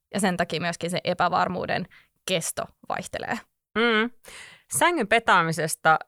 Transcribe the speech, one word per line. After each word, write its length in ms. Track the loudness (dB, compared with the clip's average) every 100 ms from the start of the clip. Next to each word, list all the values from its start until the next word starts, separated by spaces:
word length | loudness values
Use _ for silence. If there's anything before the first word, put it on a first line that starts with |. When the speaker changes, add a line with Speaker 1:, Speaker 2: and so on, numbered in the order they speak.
| _
Speaker 1:
ja 60 | -2
sen 160 | 0 0
takia 240 | -2 -2
myöskin 300 | -4 -4 -4
se 100 | -2
epävarmuuden 840 | -2 0 0 2 0 -2 -4 -4 -6 -14 _ _ -4
kesto 340 | -2 -2 -6 -10 _ -8
vaihtelee. 500 | -8 -8 -10 -6 -8 -10 _ _
Speaker 2:
Mm. 360 | 0 2 2 0 -6 -20 -20 -20 -20 _ 2
Sängyn 300 | 2 2 2
petaamisesta 920 | 2 4 4 4 0 -4 0 2 2